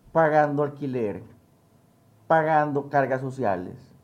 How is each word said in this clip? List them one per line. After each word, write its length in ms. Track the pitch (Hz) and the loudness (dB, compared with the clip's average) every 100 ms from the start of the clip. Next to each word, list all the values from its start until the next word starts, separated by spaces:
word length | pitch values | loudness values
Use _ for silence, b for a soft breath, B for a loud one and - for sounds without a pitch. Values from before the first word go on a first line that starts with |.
| - | -4
pagando 500 | 160 156 151 147 143 | 2 4 4 2 0
alquiler, 600 | 147 139 143 127 107 95 113 - _ _ _ _ _ _ _ _ - | -2 -4 -8 -4 -4 -6 -12 -20 _ _ _ _ _ _ _ _ 0
pagando 640 | 160 156 156 151 143 139 | 2 4 2 2 -2 0
cargas 320 | 143 131 131 | 0 0 -2
sociales, 540 | 135 131 110 90 92 - - _ | -4 -4 -2 -2 -6 -14 -20 _